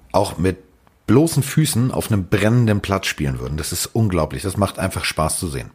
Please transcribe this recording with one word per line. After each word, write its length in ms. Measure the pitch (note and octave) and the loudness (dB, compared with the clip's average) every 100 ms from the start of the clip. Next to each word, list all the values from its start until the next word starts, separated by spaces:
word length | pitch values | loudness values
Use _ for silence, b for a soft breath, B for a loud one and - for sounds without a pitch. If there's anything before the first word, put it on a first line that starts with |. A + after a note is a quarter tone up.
| - | -4
auch 240 | - G2+ - | -2 0 0
mit 220 | F2+ F2+ - _ _ _ - | -2 -2 -10 _ _ _ 2
bloßen 360 | A2 D#3+ C#3+ | 4 4 2
Füßen 480 | - - D#3 A2 B2+ | 0 0 2 2 0
auf 180 | - - | -2 0
einem 180 | G#2 F2 | 0 2
brennenden 520 | G2+ G#2 B2 A2+ G#2 | 0 4 4 4 2
Platz 280 | - G2 - | 0 -2 -2
spielen 320 | - C#2+ B1 | -4 -4 -2
würden. 180 | B1+ D2+ | -4 -6
Das 160 | - | -6
ist 140 | E2+ - | -6 -4
unglaublich. 560 | A#2 A2 F2+ F2 - | 0 2 2 0 -2
Das 120 | G2+ G2+ | -4 -2
macht 240 | F#2+ - | -2 -2
einfach 240 | F#2 - | -4 -4
Spaß 340 | - - D#2 - | -6 -2 -2 -2
zu 100 | F2 | -4
sehen. 240 | C2+ A1+ | -6 -10